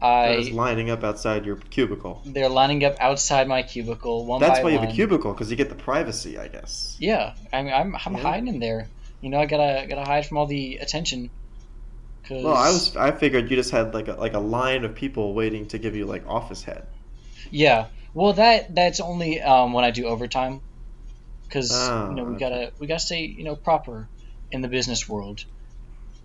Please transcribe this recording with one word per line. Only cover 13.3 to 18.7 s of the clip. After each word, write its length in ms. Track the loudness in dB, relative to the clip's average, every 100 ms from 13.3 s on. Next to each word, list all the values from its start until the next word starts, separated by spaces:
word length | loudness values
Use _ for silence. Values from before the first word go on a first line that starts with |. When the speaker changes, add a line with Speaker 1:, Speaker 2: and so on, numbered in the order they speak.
| 4 4
Speaker 1:
you 60 | 2
just 140 | 2
had, 200 | 2 0
like, 160 | -2 -6
a, 60 |
like, 180 | -4 -2
a 60 | -2
line 460 | -2 0 2 0
of 100 | -2
people 400 | -4 -6 -2 -2
waiting 320 | 0 0 -2 -6
to 100 | -6
give 160 | -4
you, 120 | -4 -4
like, 200 | -6 -4
office 360 | -4 -4 -12
head. 240 | -10 -12 -12 -16 -16 -18 -18 -16 -10
Speaker 2:
Yeah, 360 | 4 6 6 2 -10 -10
well, 180 | 2 4
that, 400 | 8 8 8 4